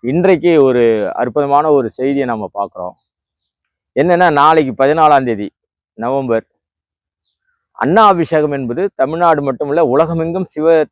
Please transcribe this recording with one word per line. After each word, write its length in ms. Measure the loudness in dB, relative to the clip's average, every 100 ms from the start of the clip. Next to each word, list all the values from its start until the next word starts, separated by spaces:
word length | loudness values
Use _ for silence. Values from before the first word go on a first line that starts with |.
இன்றைக்கு 600 | -4 -2 2 2 2 4
ஒரு 460 | 4 4 2 0 -2
அற்புதமான 560 | -4 -4 -2 0 0 2
ஒரு 200 | 0 0
செய்தியை 360 | -4 -4 -2 -4
நம்ம 220 | -6 -8
பார்க்கிறோம். 440 | -8 -10 -8 -14 -14 _ _ _ _ _ _ _ _ _ -2
என்னன்னா, 360 | 0 2 2
நாளைக்கு 520 | 4 4 4 0 0
பதினாலாம் 400 | 0 2 2 2
தேதி 240 | 0 -4 -6 _ _ _ _ -10
நவம்பர், 460 | -6 -6 -2 -4 -4 _ _ _ _ _ _ _ _ _ _ _ _ -6
அண்ணா 280 | 0 4 4
அபிஷேகம் 440 | 2 0 0 -2
என்பது 400 | -4 -6 -6 -6
தமிழ்நாடு 480 | -4 -4 0 0 2
மட்டுமல்ல, 420 | -2 -4 -4 0
உலகமெங்கும் 600 | 0 2 0 -2 -4 -6
சிவ 400 | -8 -2 2 2 0